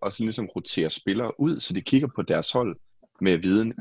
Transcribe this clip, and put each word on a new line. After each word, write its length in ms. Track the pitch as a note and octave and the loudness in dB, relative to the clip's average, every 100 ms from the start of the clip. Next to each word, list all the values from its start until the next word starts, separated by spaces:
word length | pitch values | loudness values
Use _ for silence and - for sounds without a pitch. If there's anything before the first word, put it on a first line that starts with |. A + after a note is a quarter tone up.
| G2 | -6
at 80 | |
sådan 120 | - A2 | -2 -4
ligesom 200 | G#2+ G2 | -4 -6
rotere 440 | F2+ - - D#2 | -6 -4 0 0
spillere 500 | - G2 G2+ A#2+ - | -2 -2 -2 -2 0
ud, 200 | D3+ - | 0 0
så 140 | - | -2
de 80 | - | -2
kigger 260 | - C3+ C3+ - | 0 0 2 -2
på 60 | |
deres 300 | E2 D#2+ - | 0 0 0
hold 260 | B2+ A2+ E2 - _ _ _ | -2 -2 -6 -16 _ _ _
med 160 | F#2 E2 | 2 4
viden 360 | F#2 G#2 A2+ A#2 | 4 2 2 0